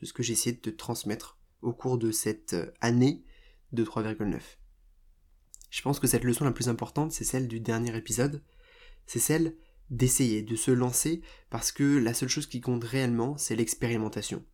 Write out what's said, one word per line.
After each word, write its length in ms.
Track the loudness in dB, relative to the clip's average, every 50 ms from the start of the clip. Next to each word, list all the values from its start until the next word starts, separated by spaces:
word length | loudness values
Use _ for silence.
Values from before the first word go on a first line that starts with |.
de 60 | -14
ce 80 | -8 -6
que 80 | -4
j'ai 100 | -2 0
essayé 240 | 0 0 0 -2 -2
de 40 | -4
te 80 | -6 -8
transmettre 680 | -8 -6 -6 -6 -6 -4 -4 -4 -4 -6 -8 -14 -20 _ _ _ _ _
au 140 | -6 -6 -4
cours 240 | -4 -2 -2 0 2
de 140 | 2 0
cette, 420 | 0 0 -2 -2 -4 -4 -6 -4 -4
euh, 160 | -4 -4 -4 -4 -2
année 460 | 2 4 6 6 6 6 4 0 -6 -20 -20 -20 -20 -20 -20 -20 _ -6
de 120 | -2 -2 -2
trois 180 | 0 -2 -2
virgule 280 | -2 -2 -2 -2 -2 -2
neuf. 280 | -2 -4 -6 -12 -20 -20 -20 -20 -20 _ _ _ _ _ _ -20 _ _ _ _ _ _ _ _ -20 -20 -18 -12
Je 140 | -10 -4
pense 180 | -2 -2 0 2
que 60 | 2
cette 180 | 2 2 2 2
leçon 220 | 2 2 2 2
la 60 | 0
plus 180 | 0 0 0 -2
importante, 420 | -2 -2 -4 -4 -2 -2 -2 -2
c'est 120 | -2 -4 -4
celle 240 | -2 -2 -2 -2 -2
du 120 | -4 -4
dernier 340 | -2 -2 0 0 0 -2 -4
épisode, 480 | -4 -4 -2 0 2 2 2 0 -4 -12 _ _ -20 -20 -20 -20 -20 -20 -20 -20 -20 -12
c'est 120 | -6 -4 0
celle 360 | 2 2 2 2 2 0 -2 -8 -18 _ -20 -20 -12 -6
d'essayer, 520 | 0 2 2 4 4 4 2 2 2 0
de 140 | -2 -2 -4
se 140 | 0 2 4
lancer, 500 | 4 4 4 2 0 0 0 0 -2 -4 -6 -10 -20 -20 -12 -8
parce 220 | -6 -4 -4 -2
que 260 | 0 2 4 4 6 4
la 160 | 4 2 2
seule 160 | 0 0 -2
chose 160 | -2 -2 -4
qui 160 | -6 -6 -4
compte 220 | -2 0 -2 0 -2
réellement, 520 | -2 0 0 2 2 2 2 0 0 -2
c'est 200 | -2 -2 0 0
l'expérimentation. 880 | 0 0 0 0 0 0 0 0 0 0 -2 -4 -6 -6 -6 -6 -8 -10 -12